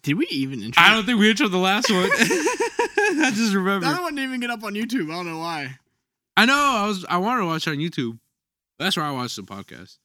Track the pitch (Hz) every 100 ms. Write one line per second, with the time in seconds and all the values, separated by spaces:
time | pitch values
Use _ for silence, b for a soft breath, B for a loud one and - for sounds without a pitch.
0 | 143 160 320 143 135 135 104 135 180 220
1 | 214 233 214 214 220 180 185 208 247 185
2 | 185 - 226 349 320 - 453 - 480 -
3 | 415 311 311 214 226 196 185 196 262 339
4 | 349 285 262 254 240 233 214 202 226 247
5 | 156 165 175 160 170 160 131 131 _ _
6 | _ _ _ - 233 285 285 240 202 196
7 | 180 180 202 247 180 160 165 147 165 -
8 | 120 113 _ _ _ _ _ _ 175 180
9 | 151 131 123 - 95 101 95 64 92 _